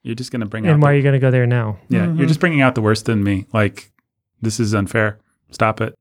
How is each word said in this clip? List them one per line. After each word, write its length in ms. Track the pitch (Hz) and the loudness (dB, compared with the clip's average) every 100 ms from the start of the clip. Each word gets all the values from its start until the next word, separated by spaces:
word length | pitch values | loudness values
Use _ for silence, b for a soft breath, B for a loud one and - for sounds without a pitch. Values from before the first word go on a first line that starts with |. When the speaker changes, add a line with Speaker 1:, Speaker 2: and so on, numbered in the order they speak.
Speaker 1:
You're 140 | 117 | -10
just 160 | 113 127 | -10 -8
gonna 160 | 123 107 | -8 -8
bring 180 | 110 | -4
Speaker 2:
And 100 | 165 | 0
Speaker 1:
out 40 | 151 | 4
Speaker 2:
why 100 | 147 | 4
Speaker 1:
the 20 | |
Speaker 2:
are 40 | 143 | 4
you 60 | |
gonna 160 | 139 135 | 2 2
go 100 | 131 | 2
there 140 | 127 | 2
now?" 320 | 120 120 110 101 _ | 2 0 -2 -8 _
Speaker 1:
Yeah, 160 | - 175 | -2 0
Speaker 3:
Mm-hmm. 100 | 160 | 0
Speaker 1:
you're 100 | - | 0
just 120 | 151 | 2
bringing 220 | 175 151 | 0 2
out 120 | 131 | 2
the 80 | 123 | 2
worst 260 | 107 107 - | 0 0 0
in 160 | 110 | 0
me. 220 | 101 98 - | 0 -2 -2
Like, 380 | 110 104 - - _ _ _ _ _ | -2 -2 -4 -20 _ _ _ _ _
this 180 | 110 107 | -6 -2
is 140 | 110 | -2
unfair. 460 | 104 98 113 107 104 _ _ _ | -2 -2 -2 -2 -4 _ _ _
Stop 280 | - 110 110 | -2 -2 -2
it. 140 | 107 - | -8 -8